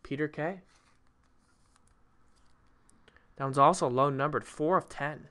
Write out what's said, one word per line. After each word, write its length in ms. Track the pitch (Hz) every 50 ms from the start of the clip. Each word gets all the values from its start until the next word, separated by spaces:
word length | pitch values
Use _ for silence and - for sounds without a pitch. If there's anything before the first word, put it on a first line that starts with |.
| -
Peter 260 | - 139 143 151 147
K. 340 | 147 - 147 170 196 185 - _ _ _ _ _ _ _ _ _ _ _ _ _ _ _ _ _ _ _ _ _ _ _ _ _ _ _ _ _ _ _ _ _ _ _ _ _ _ _ _ _ _ _ _ _ _ _ _ _ - _ _ _ _
That 80 | - 139
one's 140 | 135 131 139
also 280 | 139 156 185 - 175
low 220 | 135 123 127 139 143
numbered, 380 | 139 135 139 151 147 117 -
four 320 | - - - 151 160 185 175
of 100 | - -
ten. 400 | - - 143 147 151 - - -